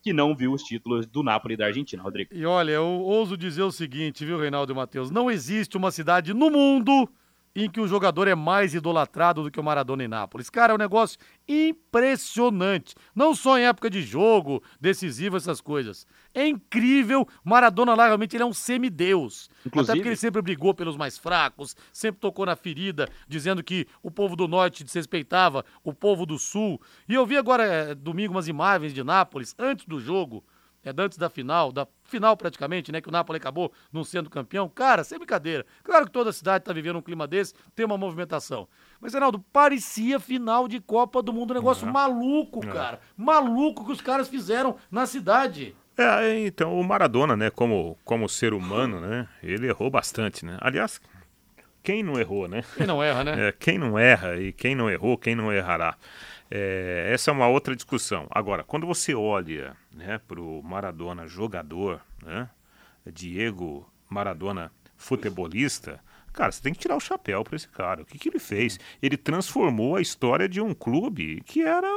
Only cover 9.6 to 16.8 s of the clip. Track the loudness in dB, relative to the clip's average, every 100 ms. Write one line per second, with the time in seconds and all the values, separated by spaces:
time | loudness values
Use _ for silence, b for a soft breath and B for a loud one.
9.6 | -2 0 0 -4 -4 -4 -6 -8 -6 4
10.6 | 6 6 2 2 2 0 b b -2 2
11.6 | 2 0 _ 2 4 2 -2 2 2 4
12.6 | 2 0 -2 -16 b 2 4 4 4 6
13.6 | 6 2 0 -2 -2 2 6 6 4 -4
14.6 | b b 0 0 -2 -4 -4 -2 -4 -6
15.6 | -4 -4 -4 -8 -18 b b -2 0 0
16.6 | -2 2